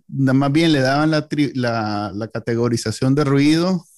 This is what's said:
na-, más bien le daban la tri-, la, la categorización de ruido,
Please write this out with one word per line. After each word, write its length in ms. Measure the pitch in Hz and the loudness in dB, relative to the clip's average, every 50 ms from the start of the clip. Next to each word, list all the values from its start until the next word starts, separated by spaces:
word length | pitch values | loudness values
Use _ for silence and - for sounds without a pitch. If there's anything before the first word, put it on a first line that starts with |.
| _ | _
na-, 260 | - - 135 135 131 131 | -10 -4 -2 0 2 2
más 180 | 135 139 143 | 2 2 2
bien 200 | 139 156 170 165 | 2 2 2 4
le 100 | 151 139 | 2 2
daban 280 | 131 131 139 147 151 160 | 2 2 2 2 0 0
la 180 | 156 151 151 | 0 -2 -2
tri-, 240 | - 151 147 147 127 - | -4 -2 -2 -2 -2 -2
la, 560 | 127 123 120 113 113 107 107 104 104 104 101 87 | -2 -2 -2 -2 -2 -2 -4 -4 -4 -6 -6 -6
la 140 | 104 113 | -8 -10
categorización 880 | 107 - 117 - - 117 113 120 120 117 117 - 113 107 - 127 131 135 | -8 -8 -8 -4 -4 -2 0 0 0 0 -2 -4 -6 -4 -2 0 0 2
de 80 | 147 151 | 2 2
ruido, 640 | 135 139 139 143 151 156 160 170 185 185 170 - _ _ | 2 2 2 4 2 2 2 2 0 -2 -4 -6 _ _